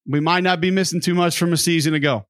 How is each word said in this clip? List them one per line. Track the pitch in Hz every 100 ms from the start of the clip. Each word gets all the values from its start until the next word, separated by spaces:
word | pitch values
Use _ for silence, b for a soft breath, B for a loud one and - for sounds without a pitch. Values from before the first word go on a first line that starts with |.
| -
we | 143
might | 156 180
not | 180 175
be | 185
missing | 190 180 175
too | 180
much | 175 175 165
from | 175
a | 160
season | 175 165 151
ago. | 156 143 117